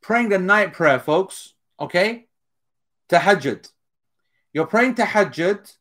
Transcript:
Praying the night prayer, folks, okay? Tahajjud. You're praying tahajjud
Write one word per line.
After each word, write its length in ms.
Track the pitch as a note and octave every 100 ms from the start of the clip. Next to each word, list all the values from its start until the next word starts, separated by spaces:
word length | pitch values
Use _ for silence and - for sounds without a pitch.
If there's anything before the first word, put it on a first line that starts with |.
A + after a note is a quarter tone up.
Praying 260 | - A3+ A#3
the 80 | G3
night 360 | F#3 G#3 G3
prayer, 260 | - D#3+ B2+
folks, 540 | C#3 D#3 F#3+ - - _ _ _
okay? 480 | D3+ F3 G#3 A#3 _ _ _ _ _ _ _ _ _
Tahajjud. 640 | F3 D#3+ G3 C3+ G2+ - _ _ _ _ _ _ _ _
You're 140 | D3 D#3
praying 280 | A3 B3+ A#3+
tahajjud 800 | A3 G#3+ F#3+ C#3+ E3+ G3+ - _